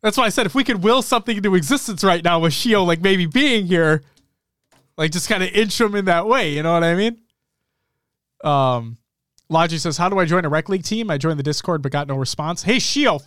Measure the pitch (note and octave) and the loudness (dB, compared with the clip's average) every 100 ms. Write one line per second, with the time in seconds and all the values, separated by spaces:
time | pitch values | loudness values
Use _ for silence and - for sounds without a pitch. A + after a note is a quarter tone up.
0 | G#3+ G#3 A3+ A3+ G3+ C4 C4 G#3 G3 B3+ | -2 0 0 0 0 0 0 0 2 2
1 | - A#3+ - G#3 G3+ F#3 C#3+ C#4 - F3+ | 2 -2 -2 -2 2 0 2 -2 -2 -2
2 | F#3+ E3+ E3+ E3+ E3 C3+ A#3+ G#3 F3+ E3 | 0 2 2 2 2 0 2 2 4 2
3 | F#3+ F#3+ E3+ B3 D4 A3+ F3+ F3+ D#3+ D#3 | 2 2 2 2 2 2 2 2 4 2
4 | - _ _ _ _ _ _ _ _ - | -2 _ _ _ _ _ _ _ _ -4
5 | D#3+ E3+ - G#3 F#3 G3+ A3 - A3 G3+ | -4 -2 -2 -2 0 0 0 0 0 0
6 | F#3+ E3+ G#3+ B3+ F3 C#3+ D#3+ E3+ E3 F3 | 2 2 2 0 0 -2 0 2 2 2
7 | A3 A3+ _ _ _ _ _ _ _ _ | 0 -4 _ _ _ _ _ _ _ _
8 | _ _ _ _ D#3 C#3+ C3 B2 A2+ A#2 | _ _ _ _ -2 2 2 0 -6 -16
9 | _ _ _ _ _ D#3+ E3+ E3 E3 D3 | _ _ _ _ _ 0 0 -2 -4 -2
10 | F3+ G3 E3+ F3 D#3+ D3+ F3+ F#3+ - A3 | 0 0 2 0 0 -2 -2 -6 -4 -4
11 | A3 D3 D#3+ D3+ C#3+ D3 - D#3+ C#3 C#3+ | -2 -2 -2 -2 -4 -4 -2 -4 -2 -4
12 | C#3+ C3+ C3 - D#3 F3 - A#3+ - C#4+ | -4 -4 -4 -4 -6 -4 -2 0 0 0
13 | C4+ D3+ | 0 0